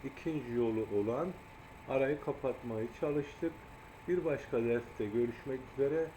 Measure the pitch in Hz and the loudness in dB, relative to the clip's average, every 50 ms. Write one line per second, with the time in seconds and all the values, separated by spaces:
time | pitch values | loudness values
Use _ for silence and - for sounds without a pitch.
0 | - 139 - - - 170 160 151 127 120 117 120 120 117 113 110 110 101 101 101 | -8 -8 -8 -4 -4 -2 -2 -2 -2 0 2 4 4 4 4 2 0 2 2 2
1 | 104 107 117 135 165 185 180 - - - - - - - - - - - 135 135 | 2 2 2 0 0 -2 -4 -8 -12 -18 -18 -18 -18 -18 -18 -16 -6 0 2 4
2 | 135 135 151 147 - - 139 - - 131 120 - - 120 113 110 110 117 - - | 4 4 2 0 0 -4 -4 0 0 -2 -2 -2 -4 -4 -2 -2 -2 -2 -2 -2
3 | - 147 147 147 143 - - - - 165 160 - - - - - - - - - | 0 2 2 2 0 0 -4 -2 -2 -2 -2 -4 -16 -16 -16 -18 -18 -18 -18 -12
4 | - - 180 180 160 160 143 135 - - - 120 117 117 117 120 120 - - - | -2 0 2 2 4 2 0 0 0 0 2 4 4 4 4 2 2 -2 -4 -2
5 | 113 104 104 117 120 120 117 - - 139 131 131 131 - - 131 139 139 151 160 | -2 2 4 4 4 4 2 -4 -4 -4 -4 -4 -6 -8 0 2 2 4 4 2
6 | 165 160 - | 0 0 -4